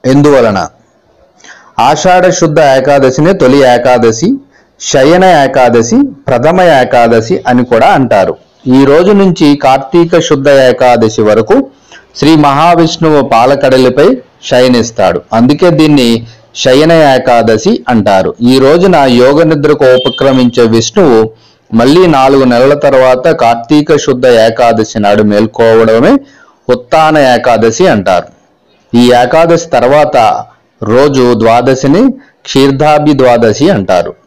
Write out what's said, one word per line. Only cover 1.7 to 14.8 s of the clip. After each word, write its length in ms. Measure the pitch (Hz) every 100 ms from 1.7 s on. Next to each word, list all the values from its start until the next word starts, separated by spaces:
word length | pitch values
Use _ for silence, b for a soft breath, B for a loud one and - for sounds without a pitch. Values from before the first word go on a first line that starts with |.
| -
ఆషాఢ 500 | 120 151 185 180 180
శుద్ధ 300 | 180 165 151
ఏకాదశినే 760 | 147 135 135 143 131 131 156
తొలి 240 | 185 127 139
ఏకాదశి, 760 | 131 120 127 123 113 110 185 277 _ b b _
శయన 440 | - 139 139 180
ఏకాదశి, 720 | 190 160 135 139 123 117 113 233 285 - -
ప్రథమ 340 | 120 147 180
ఏకాదశి 800 | 175 139 123 123 117 117 - 185 -
అని 180 | 123
కూడా 220 | 120 113 151
అంటారు. 480 | 175 123 107 92 - _ _ 127
ఈ 180 | 131
రోజు 260 | 139 151 180
నుంచి 440 | 202 196 165 147
కార్తీక 640 | 143 147 - - 170 170 170
శుద్ధ 300 | 165 143 139
ఏకాదశి 720 | 139 127 117 127 120 110 113
వరకు 480 | 107 107 110 240 - B B B B
శ్రీ 200 | - 147
మహావిష్ణువు 880 | 160 147 139 170 170 165 - 160 151
పాలకడలిపై 960 | 120 117 127 139 135 131 127 123 175 254 - _
శయనిస్తాడు. 760 | - 127 127 123